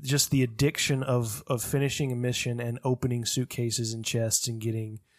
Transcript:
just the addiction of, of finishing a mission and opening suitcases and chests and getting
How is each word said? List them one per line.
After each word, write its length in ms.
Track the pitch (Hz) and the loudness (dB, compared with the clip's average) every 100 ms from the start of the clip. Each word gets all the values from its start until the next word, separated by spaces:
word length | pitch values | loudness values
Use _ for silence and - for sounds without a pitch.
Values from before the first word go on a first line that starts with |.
just 300 | 135 143 - | 0 2 4
the 120 | 139 | 4
addiction 600 | 127 110 143 - - 135 | 2 4 2 2 0 0
of, 400 | 131 123 113 117 - | 2 0 0 -4 -4
of 160 | 123 | -2
finishing 480 | - 139 139 131 135 | 0 0 0 0 -2
a 40 | 120 | 0
mission 440 | 123 120 123 120 | 0 0 -2 -2
and 200 | 120 117 | -4 -2
opening 420 | 131 123 127 120 110 | 0 2 0 0 0
suitcases 680 | 131 123 - 120 117 113 | -2 -2 -2 -2 0 -2
and 100 | 113 | -4
chests 440 | 110 117 113 - 120 | -2 0 2 0 0
and 120 | 113 | -4
getting 380 | 113 110 110 107 _ | -2 -2 -6 -10 _